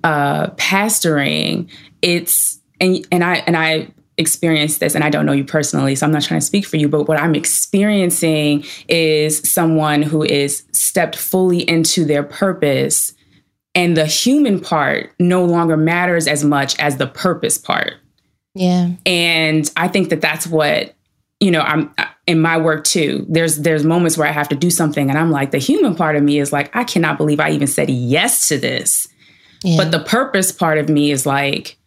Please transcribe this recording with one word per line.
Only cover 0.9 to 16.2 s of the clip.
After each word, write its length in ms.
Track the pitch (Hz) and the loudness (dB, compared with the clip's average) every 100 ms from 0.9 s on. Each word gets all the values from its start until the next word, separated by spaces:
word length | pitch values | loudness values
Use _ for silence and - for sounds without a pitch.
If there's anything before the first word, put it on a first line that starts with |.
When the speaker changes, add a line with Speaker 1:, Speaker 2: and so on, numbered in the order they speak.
| - 170 151 139 151 - - 175 - - _ | 0 0 0 0 -2 -2 -4 -8 -16 -20 _
Speaker 1:
it's, 600 | 180 175 170 - - - _ _ | -2 -2 -2 -2 -2 -6 _ _
and, 260 | 185 185 - | 0 0 -2
and 100 | 180 | -2
I, 140 | 175 170 - | 0 -2 0
and 100 | 165 | 0
I 320 | 160 160 - _ _ - | 0 -2 -6 _ _ -4
experienced 640 | 160 - 170 160 151 - | -2 0 0 0 0 -2
this, 140 | 165 | -2
and 100 | 151 | 0
I 60 | 151 | 0
don't 140 | 147 147 | 0 0
know 60 | |
you 120 | 139 | -2
personally, 500 | 139 156 143 147 135 | 0 -2 -2 -2 0
so 120 | 135 151 | 0 0
I'm 60 | |
not 100 | 151 | 0
trying 180 | 147 160 | 0 -2
to 60 | - | 0
speak 200 | 208 202 | -2 -2
for 100 | 160 | 0
you, 120 | 147 | 0
but 160 | 151 | 0
what 160 | 151 151 | 0 0
I'm 140 | 165 | 2
experiencing 1300 | 151 - - - 196 208 208 180 - 165 151 147 147 147 - - | 0 0 -4 0 0 2 2 0 0 0 2 2 0 -4 -18 -2
is 500 | 170 160 151 151 151 - | 0 2 2 0 -2 -2
someone 540 | - 165 160 156 147 | 0 2 2 2 0
who 200 | 147 156 | 0 0
is 400 | 151 143 143 - _ | 0 0 -2 -6 _
stepped 440 | - - 185 160 - | -4 -2 0 -2 -4
fully 520 | - 185 185 175 - | -2 0 2 2 0
into 360 | 165 160 - | 0 2 0
their 180 | 151 143 | 0 0
purpose, 920 | 143 - 196 180 147 135 135 - - _ _ _ _ _ _ | -2 -2 -2 0 0 0 0 -2 -4 _ _ _ _ _ _
and 220 | 180 175 160 | 0 2 2
the 100 | 156 | 2
human 520 | - 240 285 277 190 | 0 2 4 2 0
part 520 | - 160 139 - - - | 0 0 0 -2 -6 0
no 260 | 175 185 | 2 4
longer 320 | 175 170 165 156 | 2 2 2 2
matters 500 | 156 175 180 170 | 2 2 0 0